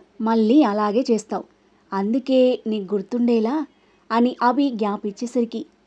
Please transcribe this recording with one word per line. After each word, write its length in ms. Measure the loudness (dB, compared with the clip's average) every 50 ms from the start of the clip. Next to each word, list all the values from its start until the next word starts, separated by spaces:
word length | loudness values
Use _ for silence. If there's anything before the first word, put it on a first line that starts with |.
| _ _ _ -6
మళ్ళీ 420 | -2 0 0 2 2 4 4 4 4
అలాగే 420 | 2 2 0 0 0 0 0 0 0
చేస్తావు, 320 | -2 -2 -2 -6 -8 -8 -8 _ _ _ _ _ _ _ _ -8 -6
అందుకే 680 | -4 -2 -2 -2 -2 0 2 4 4 4 4 2 0 -4
నీకు 280 | -4 -4 -4 -4 -4 -4
గుర్తుండేలా" 680 | -4 -4 -4 -2 0 0 2 2 2 0 0 -2 -4 -6 -8 _ _ _ _ _ _ _ -2
అని 240 | 0 2 2 2 0 0
అభి 280 | 0 0 2 2 0 0
గ్యాప్ 380 | 0 -2 -2 -4 -4 -4 -6
ఇచ్చేసరికి, 580 | -8 -8 -8 -8 -4 -2 -2 -2 -2 -4 -10 -12 _ _ _ _